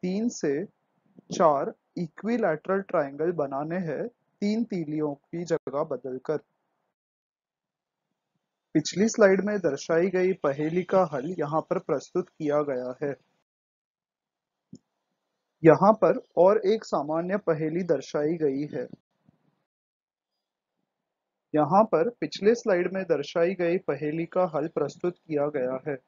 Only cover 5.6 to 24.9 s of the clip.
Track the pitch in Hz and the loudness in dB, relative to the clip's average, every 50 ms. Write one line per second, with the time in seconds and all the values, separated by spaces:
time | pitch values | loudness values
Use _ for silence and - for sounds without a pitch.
5.6 | _ - 131 143 160 160 139 123 _ 135 127 131 _ - 156 143 _ _ _ _ | _ -6 -4 -4 -4 -4 -6 -8 _ -8 -10 -8 _ -4 -4 -4 _ _ _ _
6.6 | _ _ _ _ _ _ _ _ _ _ _ _ _ _ _ _ _ _ _ _ | _ _ _ _ _ _ _ _ _ _ _ _ _ _ _ _ _ _ _ _
7.6 | _ _ _ _ _ _ _ _ _ _ _ _ _ _ _ _ _ _ _ _ | _ _ _ _ _ _ _ _ _ _ _ _ _ _ _ _ _ _ _ _
8.6 | _ _ _ 156 156 - - 175 208 226 - - 214 196 190 196 190 208 208 208 | _ _ _ -2 -2 -2 0 0 0 0 4 6 6 6 6 4 2 -2 -4 0
9.6 | 175 160 135 139 - - 170 165 175 196 175 185 185 185 190 - - 147 135 139 | 0 -2 -2 -2 -4 0 0 2 2 2 0 0 0 0 0 0 -2 -2 -2 0
10.6 | 151 156 165 180 180 - - 190 185 160 147 135 123 160 185 175 147 143 156 156 | -2 -2 -2 -2 -2 2 2 2 2 2 -2 -6 -6 -6 -4 -4 -4 -2 -2 -4
11.6 | 151 _ 180 185 - - 160 151 - - _ 180 180 - _ _ 160 147 143 151 | -2 _ -4 -4 -2 -2 -4 -4 -4 -4 _ -4 -4 -4 _ _ -4 0 0 0
12.6 | 151 139 135 123 127 127 127 - 151 143 135 _ _ _ _ _ _ _ _ _ | 0 0 -4 -4 -6 -8 -8 -6 -6 -6 -6 _ _ _ _ _ _ _ _ _
13.6 | _ _ _ _ _ _ _ _ _ _ _ _ _ _ _ _ _ _ _ _ | _ _ _ _ _ _ _ _ _ _ _ _ _ _ _ _ _ _ _ _
14.6 | _ _ - - _ _ _ _ _ _ _ _ _ _ _ _ _ _ _ _ | _ _ -20 -20 _ _ _ _ _ _ _ _ _ _ _ _ _ _ _ _
15.6 | 156 160 151 139 180 202 220 214 - 165 - - - _ _ - 170 190 208 214 | 8 8 8 8 8 4 4 6 4 2 2 0 -2 _ _ 4 6 6 6 4
16.6 | - 190 220 220 - - - 165 139 147 156 165 170 180 190 208 - - 165 151 | 2 0 0 0 -2 -4 -4 -4 -2 -2 -2 -4 -2 -2 -4 -4 -2 -2 -2 -2
17.6 | 160 160 160 175 190 170 202 175 - - - 156 147 151 170 170 156 147 135 135 | -2 -4 -2 -4 0 0 -2 -2 -2 -6 -4 -2 -2 -2 -2 0 -2 -2 -2 -2
18.6 | 147 143 - 131 123 - - _ _ _ _ _ _ _ _ _ _ _ _ _ | -6 -6 -6 -8 -8 -8 -12 _ _ _ _ _ _ _ _ _ _ _ _ _
19.6 | _ _ _ _ _ _ _ _ _ _ _ _ _ _ _ _ _ _ _ _ | _ _ _ _ _ _ _ _ _ _ _ _ _ _ _ _ _ _ _ _
20.6 | _ _ _ _ _ _ _ _ _ _ _ _ _ _ _ _ _ _ - 151 | _ _ _ _ _ _ _ _ _ _ _ _ _ _ _ _ _ _ 0 0
21.6 | 151 139 175 196 226 214 - 156 165 233 240 _ 165 156 - - 190 202 233 233 | 2 4 6 4 4 4 4 0 0 0 -2 _ -8 -8 -6 2 4 4 4 4
22.6 | - 220 190 175 180 185 185 190 190 170 165 139 147 - - 175 170 170 170 175 | 2 0 2 2 0 -2 -4 -6 -2 0 0 -2 -2 -4 0 0 2 2 0 0
23.6 | 175 170 170 185 - - 147 139 156 151 151 160 170 165 - 185 180 170 151 151 | 0 0 0 -2 -2 -4 -4 -4 -4 -4 -4 -4 -6 -4 0 0 0 0 0 -4
24.6 | 147 165 _ 151 147 139 | -4 -2 _ -4 -4 -4